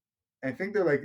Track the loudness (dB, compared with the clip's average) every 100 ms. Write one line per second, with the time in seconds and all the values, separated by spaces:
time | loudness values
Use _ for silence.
0 | _ _ _ _ -6 -4 -4 0 2 2